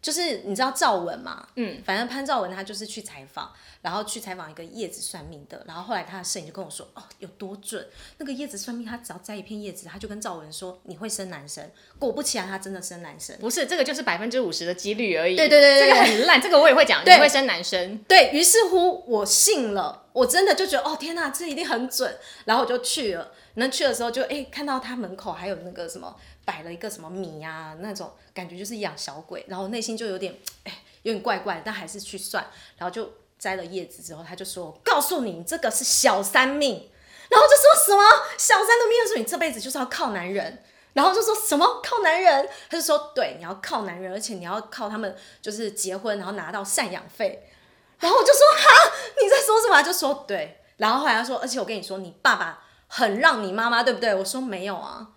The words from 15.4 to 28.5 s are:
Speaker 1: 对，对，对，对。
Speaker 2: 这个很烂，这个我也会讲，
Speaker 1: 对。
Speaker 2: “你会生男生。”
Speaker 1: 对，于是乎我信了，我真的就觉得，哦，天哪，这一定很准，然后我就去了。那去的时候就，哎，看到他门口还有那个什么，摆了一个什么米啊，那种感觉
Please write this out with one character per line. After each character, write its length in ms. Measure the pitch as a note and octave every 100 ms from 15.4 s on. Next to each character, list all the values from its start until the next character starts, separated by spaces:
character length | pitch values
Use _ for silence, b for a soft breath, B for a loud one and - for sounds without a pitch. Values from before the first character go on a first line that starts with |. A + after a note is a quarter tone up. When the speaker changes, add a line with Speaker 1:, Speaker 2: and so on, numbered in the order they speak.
| -
Speaker 1:
对， 120 | D4
对， 200 | C#4+ C#4
对， 0 |
对。 80 | C#4
Speaker 2:
这 60 |
个 80 | C4
很 240 | A#3+ G#3+ C#4+
烂， 140 | D4
这 80 | D#4+
个 120 | E4
我 80 | D#4
也 60 |
会 100 | C#4
讲， 200 | D#4+ D#3+
Speaker 1:
对。 100 | F3 F4+
Speaker 2:
“你 40 |
会 80 | D4
生 180 | C#4 C4+
男 160 | F3
生。” 360 | F3+ F3+ F3+ G#3+ -
Speaker 1:
对， 240 | F#4 C#4+
于 100 | C#4+
是 220 | E4+ A4
乎 400 | G4+ F4+ F4+ D#4 -
我 180 | A3 G3+
信 480 | - - G4+ A#3
了， 320 | G3+ D#3 - _
我 140 | - A#3+
真 180 | C#4+
的 100 | G4
就 120 | D#4 F#4+
觉 140 | D4+
得， 80 | D4+
哦， 80 | D#4
天 160 | D4
哪， 160 | E4+ D4+
这 160 | C4+ E4+
一 80 |
定 120 | C#4+ D#4
很 220 | A#3 B3+
准， 280 | - B3 - B B
然 120 | - A3+
后 60 |
我 60 | A#3+
就 100 | B3
去 360 | A#3+ - A#3+
了。 180 | E3+ - b b
那 120 | - C4
去 140 | C4
的 100 | D4
时 120 | C4+
候 60 | A#3
就， 120 | A#3
哎， 220 | C4+ D4 C4
看 120 | -
到 140 | C#4+ C4
他 160 | A#3+
门 220 | B3 F#3+ F#3+
口 160 | G3+
还 160 | D#3+ F3+
有 80 | F3+
那 60 | F3
个 160 | F3+ E3+
什 100 | -
么， 160 | - - b b
摆 180 | - E3+
了 100 | E3
一 40 | E3+
个 120 | G#3+
什 140 | G3+
么 80 | E3
米 340 | F#3 F#3+ D#3
啊， 320 | D#3 D#3+ D#3 D#3
那 120 | G3
种 200 | G3+ F3+ _ b
感 160 | -
觉 80 | F3